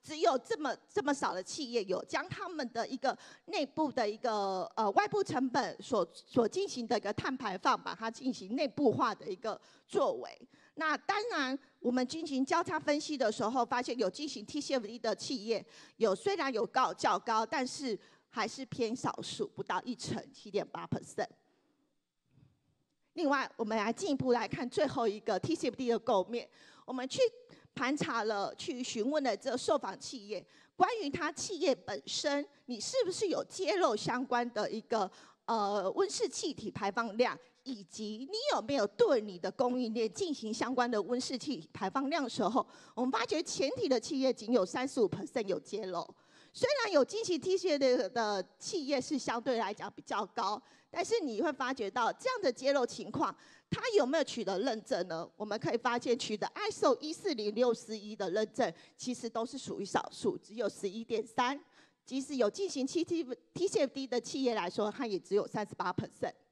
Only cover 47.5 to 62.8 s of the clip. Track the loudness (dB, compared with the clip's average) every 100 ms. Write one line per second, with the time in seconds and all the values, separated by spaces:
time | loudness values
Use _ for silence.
47.5 | 2 2 4 4 4 2 0 0 -2 -4
48.5 | _ -6 -4 0 0 0 -4 -2 -2 0
49.5 | 0 0 -4 -10 -12 -6 -4 -4 -2 -2
50.5 | -2 _ -20 _ -4 0 0 0 0 0
51.5 | 0 -2 -2 -2 2 0 2 -2 0 0
52.5 | 2 2 2 2 -2 -8 -2 -2 -4 -20
53.5 | -20 _ -4 2 4 4 2 0 -2 -2
54.5 | 0 0 -2 -2 -2 -2 -4 -8 _ -6
55.5 | -2 0 0 2 0 2 0 0 -2 -2
56.5 | 0 -2 4 4 4 0 -4 -4 -2 -2
57.5 | 4 4 2 -4 -8 -8 -6 -2 0 -2
58.5 | 0 -2 -2 -20 _ -8 -6 -4 -4 -4
59.5 | -6 -8 -6 -2 -2 -2 -2 -2 -2 -8
60.5 | -4 -4 -2 -6 -6 -4 -4 -2 2 2
61.5 | 0 -8 -20 -20 _ -6 -6 -4 2 2
62.5 | 2 -4 0